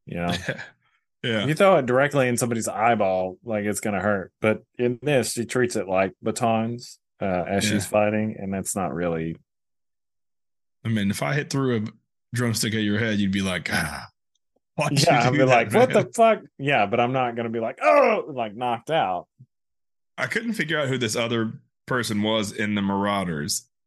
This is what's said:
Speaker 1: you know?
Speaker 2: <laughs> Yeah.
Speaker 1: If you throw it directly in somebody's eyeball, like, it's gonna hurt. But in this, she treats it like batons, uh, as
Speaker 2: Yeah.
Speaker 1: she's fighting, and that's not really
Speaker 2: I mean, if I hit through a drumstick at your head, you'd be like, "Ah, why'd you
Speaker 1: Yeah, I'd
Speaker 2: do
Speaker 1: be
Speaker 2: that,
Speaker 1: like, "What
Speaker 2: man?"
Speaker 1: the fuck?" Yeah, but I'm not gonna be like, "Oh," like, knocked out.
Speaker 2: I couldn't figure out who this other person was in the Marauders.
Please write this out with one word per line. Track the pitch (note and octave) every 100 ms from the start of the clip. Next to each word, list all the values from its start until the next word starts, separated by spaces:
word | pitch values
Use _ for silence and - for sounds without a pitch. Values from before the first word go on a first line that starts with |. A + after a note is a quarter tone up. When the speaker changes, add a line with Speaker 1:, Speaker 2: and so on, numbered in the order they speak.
| -
Speaker 1:
you | F2
know? | F2 F2
Speaker 2:
<laughs> | - - - _ _ _ _ _
Yeah. | B2+ A2
Speaker 1:
If | A2+
you | D#3+
throw | F#3+ F3
it | B2
directly | B2 C#3+ C#3+ B2+
in | A#2+
somebody's | B2 A#2 G#2+
eyeball, | G2 A2+ A2+ G2 F#2 F#2 F2+
like, | A#2+ G#2+
it's | G#2 G2+
gonna | A2+ G2
hurt. | G2+ G2+ F2 _
But | A2 G#2+ - -
in | B2 B2
this, | C#3+ C#3 A2
she | - A2+
treats | B2+ A#2+
it | A2 F#2+
like | F#2+ F#2+ -
batons, | A2+ G#2+ A#2+ A2+ A2+ A#2+ - - _ _
uh, | G2+ F2+ E2
as | G2
Speaker 2:
Yeah. | G#2
Speaker 1:
she's | G#2 -
fighting, | G#2+ G#2+ G#2+ G#2+ G#2+
and | G2
that's | G2 F2+ G2
not | F2
really | D#2 F2 E2 E2 E2 _ _ _ _ _ _ _ _ _ _ _ _ _ _
Speaker 2:
I | A2+
mean, | A2 G2
if | -
I | C#3+
hit | C#3+ -
through | C#3 C3+ A#2
a | A2 - _ _ _
drumstick | A#2 A#2+ A2 A2+
at | A2
your | G#2 G#2
head, | A2+ G#2
you'd | G2
be | G2
like, | G2 F2+ -
"Ah, | - D#2 - - _ _ _ _ _ _ -
why'd | D3
you | C#3 E3
Speaker 1:
Yeah, | B2
I'd |
Speaker 2:
do | A#2+
Speaker 1:
be | D3
Speaker 2:
that, | C3
Speaker 1:
like, | A#2+ A#2
"What | G#3 B3+
Speaker 2:
man?" | G#3+
Speaker 1:
the | -
fuck?" | - A3+ G#3+ - -
Yeah, | C#3+ C3+ G2+
but | A#2
I'm | B2
not | C3 A#2+
gonna | A#2 A#2
be | A2+
like, | A2+ -
"Oh," | D4 D4 B3 G3+ D#3
like, | B2+ A2
knocked | G#2 B2 A#2 -
out. | D#3+ G2+ F2 - _ C3 _ _ _ _ _ _ -
Speaker 2:
I | C3
couldn't | A3 A#3
figure | G#3+ D#3 D#3
out | C3+
who | C3
this | A#2 B2
other | A#2 A#2 A2+ - _ _ -
person | C3 A2+ G#2
was | G#2+ A2 G#2
in | - G#2+ G#2
the |
Marauders. | G2 G2 G2+ G2+ F2+ D2+ E2+ - - _